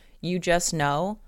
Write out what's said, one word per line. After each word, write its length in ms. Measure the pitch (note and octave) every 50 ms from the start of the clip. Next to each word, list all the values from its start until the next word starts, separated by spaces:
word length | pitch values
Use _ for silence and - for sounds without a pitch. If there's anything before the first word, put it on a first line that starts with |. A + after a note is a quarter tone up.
| - - - -
you 180 | - E3 F3+ F3+
just 340 | E3+ F3+ E3+ F3 - - E3+
know 460 | D#3+ D3 C#3+ C#3+ D3 F3 G3 G#3+ - -